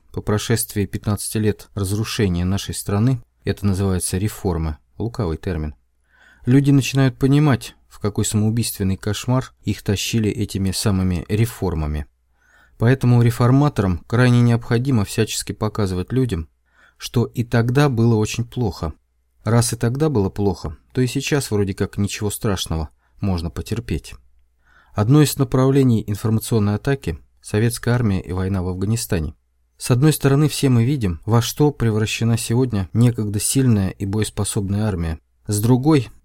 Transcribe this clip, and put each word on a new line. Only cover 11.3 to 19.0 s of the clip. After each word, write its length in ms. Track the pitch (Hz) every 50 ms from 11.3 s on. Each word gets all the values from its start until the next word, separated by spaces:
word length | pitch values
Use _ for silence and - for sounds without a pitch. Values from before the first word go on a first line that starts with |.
| 104 104 117 117 - - 98 87 80 78 78 73 76 76 71 - _ _ _ _ _ _ _ _ _ _ _ _ _
Поэтому 460 | - 117 120 131 - - 120 120 120
реформаторам 840 | 117 117 117 - 123 117 131 139 147 147 - - 98 92 90 - -
крайне 360 | - 117 120 127 123 120 120
необходимо 600 | 120 120 117 117 - - 123 113 131 143 131 107 98
всячески 480 | - - 117 107 - - - - -
показывать 600 | 104 - 110 107 - - 104 92 92 90 92 -
людям, 360 | 117 131 131 120 92 82 78 - _ _ _ _ _ _ _ _ _
что 280 | - - - - 123 110
и 200 | - - 123 117
тогда 440 | - - 117 113 123 123 143 147 143
было 280 | 120 113 117 120 113
очень 280 | 107 107 - - - 117
плохо. 480 | - - 123 120 98 - - 85 78 - _